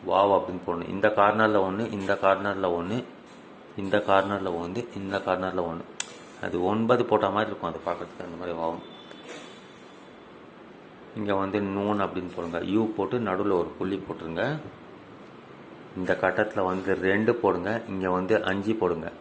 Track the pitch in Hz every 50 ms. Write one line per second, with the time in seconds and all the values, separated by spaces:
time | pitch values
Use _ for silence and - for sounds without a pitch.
0 | - 90 87 95 101 101 98 90 - - 92 90 - - 87 85 85 - 92 98
1 | 101 104 - 104 101 104 104 110 110 107 107 101 95 95 95 104 117 117 110 98
2 | 98 98 101 98 - 98 98 92 98 101 98 98 95 90 87 85 85 92 110 123
3 | - - - - - - - - - - - - - - - - 98 95 98 104
4 | 104 - 98 98 95 101 101 98 95 95 85 85 85 87 95 120 123 - - 101
5 | 98 95 98 98 - 98 92 90 92 92 90 92 87 85 82 85 - - - -
6 | - - - - - - - - - 92 90 87 90 92 104 113 113 113 127 -
7 | - - 107 107 107 98 95 104 107 101 101 - 92 85 80 82 - - 85 87
8 | 90 87 - - 90 87 82 82 90 87 85 82 82 82 85 82 - - - -
9 | - - - - - - - - - - - - - - - - - - - -
10 | - - - - - - - - - - - - - - - - - - - -
11 | - - - 110 104 101 98 98 98 98 95 104 101 98 98 101 101 104 104 101
12 | 98 90 92 92 90 87 85 - 85 85 82 85 90 90 95 110 110 107 110 -
13 | 95 - - 123 113 101 92 92 101 101 95 87 82 80 - - 92 95 98 92
14 | 90 - 85 - 87 80 80 85 107 131 151 156 - - - - - - - -
15 | - - - - - - - - - - - - - - - - - - - 95
16 | 92 90 90 - - 92 - - 107 - - 107 95 90 92 95 92 95 95 -
17 | 90 95 98 104 110 113 117 117 - 98 90 87 87 98 113 113 - - 98 95
18 | 95 92 92 92 92 92 110 104 - 95 95 98 98 110 113 110 101 87 85 80
19 | 80 87 - -